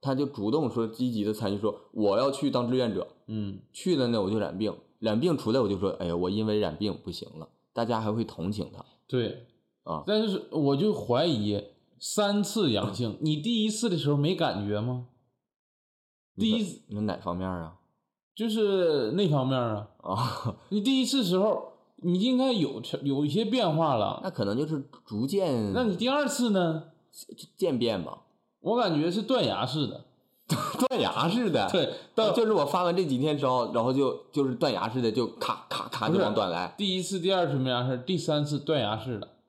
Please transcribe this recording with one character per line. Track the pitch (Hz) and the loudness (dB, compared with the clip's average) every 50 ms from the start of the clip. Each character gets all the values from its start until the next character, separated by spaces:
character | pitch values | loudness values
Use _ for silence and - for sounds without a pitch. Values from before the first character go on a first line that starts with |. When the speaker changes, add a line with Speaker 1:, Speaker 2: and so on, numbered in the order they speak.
Speaker 1:
他 | - 135 135 | -2 -2 0
就 | 131 143 | 0 0
主 | 131 - - 98 107 | -2 -2 -2 -2 0
动 | 120 156 156 117 | 2 2 0 0
说 | - 120 113 | 0 -2 -2
积 | 110 110 - 127 127 | -2 -2 -4 -4 -2
极 | 117 107 101 | 0 0 0
的 | 104 107 | 0 -2
参 | 104 117 98 101 | -2 -2 -2 -2
与， | 101 | 0
说 | 104 104 - - - - | -2 -2 -4 -4 -14 -14
我 | - - 107 101 95 | -4 0 2 2 4
要 | 110 131 139 | 4 2 2
去 | 139 - 147 139 | 0 0 -2 0
当 | 120 123 123 117 | 0 0 0 2
志 | 127 | 2
愿 | 127 123 113 98 | 2 2 0 0
者， | 92 85 - - _ _ | -4 -6 -6 -12 _ _
Speaker 2:
嗯。 | - 107 110 104 98 98 - - _ | -8 -6 -4 -4 -6 -8 -10 -16 _
Speaker 1:
去 | _ - - 185 175 | _ -6 0 0 2
了 | 139 127 120 | 2 2 2
呢 | 117 110 | 2 2
我 | 98 95 | 2 0
就 | 107 110 | 0 0
染 | 104 73 85 | -2 -2 -2
病， | 95 107 104 85 - - _ _ _ | -2 -2 -2 -4 -6 -16 _ _ _
染 | 110 110 107 113 | -2 0 0 2
病 | 147 180 165 | 2 2 2
出 | - - 110 | 2 0 0
来 | 113 135 | 2 2
我 | 120 104 | 2 2
就 | 101 | 0
说， | 90 98 95 - - | 0 0 -2 -2 -2
哎 | 95 | -2
呀， | 87 85 | -2 0
我 | 85 90 90 | 0 0 0
因 | 98 107 110 | 0 0 0
为 | 110 107 107 | 0 0 0
染 | 104 85 78 | 0 0 -2
病 | 80 101 104 85 - - | -2 -4 -4 -4 -6 -8
不 | 92 | -10
行 | 82 - - - - 80 | -10 -10 -12 -14 -16 -18
了， | 80 - _ _ _ _ | -18 -18 _ _ _ _
大 | _ - 120 | _ -4 -2
家 | 113 120 110 | 0 0 0
还 | 110 107 | 0 0
会 | 107 113 113 | 0 0 -2
同 | 110 - - 80 95 | -4 -4 -6 -4 -4
情 | 107 104 85 - | -2 -4 -6 -8
他。 | - - - _ _ _ _ | -8 -18 -20 _ _ _ _
Speaker 2:
对。 | _ - 127 113 104 - - - - _ _ _ _ _ _ | _ -2 -2 -2 -2 -6 -10 -14 -20 _ _ _ _ _ _
Speaker 1:
啊。 | _ - 160 - 143 | _ -8 -8 -6 -2
Speaker 2:
但 | - 208 214 220 | -2 0 0 0
是 | 214 190 - - - | 0 -2 -4 -6 -6
我 | - 156 147 139 139 | -2 0 2 2 2
就 | 139 185 214 196 | 4 2 0 0
怀 | - - - 120 127 160 | -2 0 0 2 2 2
疑 | 175 147 110 101 104 101 101 - - - _ _ _ _ _ | 2 0 0 0 0 -2 -2 -4 -8 -20 _ _ _ _ _
三 | - - - - 208 202 202 208 | -10 -4 0 0 2 2 2 0
次 | 202 - - 226 196 143 | 0 0 0 0 2 2
阳 | 110 101 101 104 98 | 2 2 0 -2 -2
性， | 98 120 113 | -2 -4 -4
Speaker 1:
嗯。 | - - | -4 -2
Speaker 2:
你 | - 156 151 | -2 0 0
第 | 147 147 226 240 220 | 0 0 -2 0 2
一 | 214 220 | 0 0
次 | 214 - 240 233 | 0 0 -2 0
的 | 180 156 | 0 0
时 | 131 143 | 0 0
候 | 147 | 2
没 | 143 143 160 190 | 2 2 0 0
感 | 165 165 139 - 101 101 | 0 0 -2 -2 -2 -2
觉 | 101 104 104 | -2 -2 -2
吗？ | 110 123 127 127 123 - _ _ _ _ _ _ _ _ _ _ _ _ _ _ _ _ _ _ _ _ _ _ _ _ _ | -2 -4 -4 -6 -8 -12 _ _ _ _ _ _ _ _ _ _ _ _ _ _ _ _ _ _ _ _ _ _ _ _ _
Speaker 1:
你 | - 208 220 | -2 2 2
说 | 220 240 | 2 2
Speaker 2:
第 | 214 | 0
一 | 175 - - _ - | -2 -6 -12 _ -10
Speaker 1:
你 | 104 | -6
说 | 104 | -4
哪 | 107 104 85 - | -2 -2 -2 -4
方 | - 92 87 | -4 -4 -4
面 | 90 95 | -2 -2
啊？ | 92 92 87 82 80 87 - _ _ _ _ _ _ _ _ _ _ _ | -4 -4 -6 -8 -10 -14 -20 _ _ _ _ _ _ _ _ _ _ _
Speaker 2:
就 | - 214 233 | -6 -4 -2
是 | 214 226 214 202 196 190 175 165 156 143 120 107 | 0 2 2 2 2 2 4 4 4 2 2 0
那 | 110 185 202 175 | 2 2 2 4
方 | 147 139 127 | 4 2 2
面 | 131 131 | 2 0
啊。 | 127 120 117 107 104 107 - _ _ | 0 0 0 -2 -4 -6 -12 _ _
Speaker 1:
啊。 | - - 95 107 123 123 - - - 117 92 - - - | -6 -4 -2 -2 -2 -2 -4 -4 -6 -6 -6 -8 -10 -4
Speaker 2:
你 | 190 214 | -4 0
第 | 196 262 269 262 | 2 2 2 2
一 | 254 | 2
次 | - 269 277 | 2 0 0
时 | 233 170 175 185 | 2 2 2 2
候， | 196 220 190 - - - - _ _ _ _ - | 2 2 0 -2 -4 -10 -18 _ _ _ _ -6
你 | - 175 175 185 | 0 0 2 2
应 | 202 254 254 | 2 2 2
该 | 247 262 269 | 2 2 2
有， | 240 208 156 117 - 113 135 - - - | 2 2 0 0 -2 -6 -8 -6 -6 -4
有 | - 139 139 139 147 | -2 0 0 2 0
一 | 143 | 2
些 | 127 202 226 | 2 0 0
变 | 214 220 254 220 175 151 | 2 2 2 2 2 2
化 | 156 165 151 135 | 2 2 2 4
了。 | 113 101 101 - - - | 2 2 0 -2 -4 -6
Speaker 1:
那 | 190 | -6
可 | - - 110 | -4 -2 -2
能 | 98 104 123 | 0 0 0
就 | 151 | 0
是 | 156 160 143 135 - - - _ | -2 -2 -4 -6 -8 -16 -20 _
逐 | - 107 104 120 | -8 -4 -2 -2
渐 | 139 196 196 190 165 131 117 107 101 | 0 0 2 2 2 2 2 0 0
Speaker 2:
那 | 98 233 254 | 2 2 2
你 | 220 185 | 2 0
第 | 175 214 247 | 0 0 0
二 | 269 294 285 | 2 2 0
次 | 254 - - 247 233 | 0 0 0 2 2
呢？ | 202 190 180 165 160 160 156 - - _ _ _ - - - - - - - - _ | 4 4 4 2 0 -2 -6 -10 -20 _ _ _ -20 -20 -20 -20 -18 -18 -20 -20 _
Speaker 1:
渐 | _ 190 175 139 117 | _ 0 0 2 2
变 | 117 113 110 95 | 0 0 0 -2
吧。 | 80 65 50 - _ _ _ _ _ _ _ _ | -4 -8 -10 -14 _ _ _ _ _ _ _ _
Speaker 2:
我 | - 165 220 | -2 0 2
感 | 240 233 190 165 147 | 2 2 2 2 2
觉 | 156 175 | 2 2
是 | 175 214 | 0 -2
断 | 214 - 269 240 170 | 0 2 2 2 2
崖 | 117 98 95 110 | 2 0 -2 -2
式 | 123 127 156 143 | -2 0 -2 -2
的。 | 107 90 - - _ _ _ _ _ _ _ _ _ | -2 -4 -10 -16 _ _ _ _ _ _ _ _ _
Speaker 1:
<laughs> | - - - - - - 247 262 | -2 -2 -2 -4 -2 0 0 0
断 | 254 208 | 2 0
崖 | 123 90 - 110 127 170 | 0 0 0 0 0 0
式 | 196 240 247 202 | 2 2 0 2
的。 | 151 120 101 90 | 2 2 0 2
Speaker 2:
对， | - 185 139 - - - - - _ | 2 0 0 0 -4 -10 -14 -4 _
到 | - 220 208 | 2 2 4
Speaker 1:
就 | 180 233 226 | 4 4 4
是 | 214 | 4
我 | 214 180 143 | 4 2 2
发 | 180 - 185 | 2 2 2
完 | 180 175 170 | 2 2 2
这 | 185 185 | 2 2
几 | 151 131 123 | 2 0 2
天 | 135 156 151 143 | 2 0 0 2
烧， | 139 131 127 127 117 104 | 2 2 2 2 0 0
然 | 117 120 113 | 0 0 2
后 | 127 | 2
就， | 131 139 139 127 - - - - | 4 4 2 2 0 -2 -10 -6
就 | - 147 139 | -2 0 0
是 | 131 123 | 0 2
断 | 113 170 143 | 0 0 0
崖 | 113 87 90 110 | 2 0 -2 -2
式 | 113 131 | -2 0
的， | 120 113 | 0 2
就 | 107 123 117 - - | 2 2 0 0 -2
咔 | - - - 110 - - - | -6 -4 -4 -4 -6 -8 -10
咔 | - - - - | -8 -8 -6 -6
咔 | - - 113 - | -6 -2 0 2
就 | 165 196 | 2 2
往 | 175 - - | 2 2 2
断 | - 101 92 | 2 0 0
来。 | 85 85 90 | 0 -2 -4
Speaker 2:
不 | - | -6
是， | - - | -4 -4
第 | 208 196 185 | -2 0 0
一 | 185 | 0
次、 | 180 - 196 190 | -2 -2 -4 -2
第 | 160 190 | 0 2
二 | 196 185 175 | 2 2 2
次 | 151 139 | 2 2
没 | 135 131 131 | 0 0 0
啥 | 123 123 123 | 0 0 0
事 | 127 | 0
儿， | 131 123 | -2 -4
第 | 127 - 190 165 | -2 -2 -2 -2
三 | - - 151 147 147 | 0 0 0 0 0
次 | 147 151 143 | 0 -2 -4
断 | 143 - 160 143 | 0 0 0 2
崖 | 117 101 107 107 | 2 0 -2 -4
式 | 104 127 120 101 | -4 -6 -8 -8
的。 | - - - _ _ | -8 -12 -18 _ _